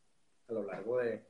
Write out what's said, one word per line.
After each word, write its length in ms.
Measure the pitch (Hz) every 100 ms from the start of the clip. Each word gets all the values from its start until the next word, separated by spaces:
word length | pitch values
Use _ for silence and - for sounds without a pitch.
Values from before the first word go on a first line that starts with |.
| _ _ _ _ -
a 40 |
lo 100 | 110
largo 340 | 98 95 104 123
de 260 | 120 107